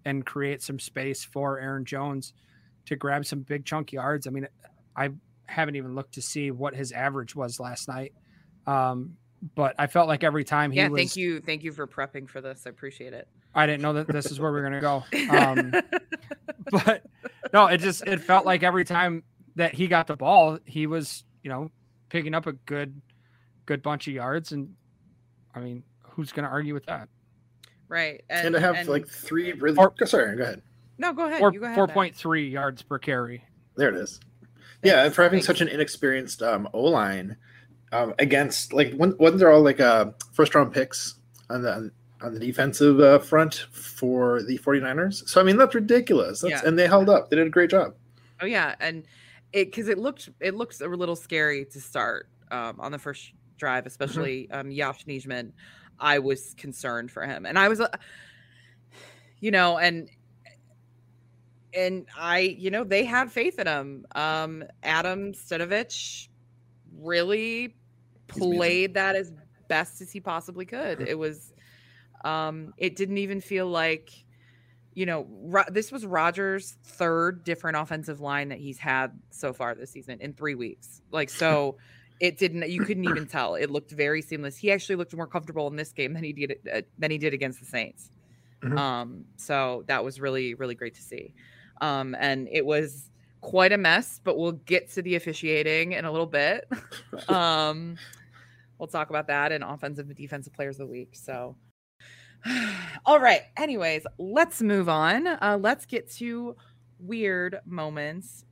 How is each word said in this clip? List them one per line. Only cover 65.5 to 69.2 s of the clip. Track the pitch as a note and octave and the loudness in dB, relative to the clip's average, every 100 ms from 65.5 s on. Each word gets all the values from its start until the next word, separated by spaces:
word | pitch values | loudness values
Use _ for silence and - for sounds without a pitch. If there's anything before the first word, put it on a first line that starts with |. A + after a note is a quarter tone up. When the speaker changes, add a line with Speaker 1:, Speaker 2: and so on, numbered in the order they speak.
| E3 F3 G#3 A#3+ - - - - _ _ _ _ _ _ E3 | -6 -2 -4 -4 -10 -12 -14 -18 _ _ _ _ _ _ -12
Speaker 2:
really | D#3 E3+ F3+ G#3+ A3+ A#3 A#3+ _ _ _ _ _ - | -2 0 2 0 -2 -4 -8 _ _ _ _ _ -14
Speaker 3:
He's | - | -4
amazing. | F3+ F3 | 0 2
Speaker 2:
played | E3+ F3+ F#3+ F#3+ | 2 2 0 0
that | F#3+ | 0
as | F#3+ | 0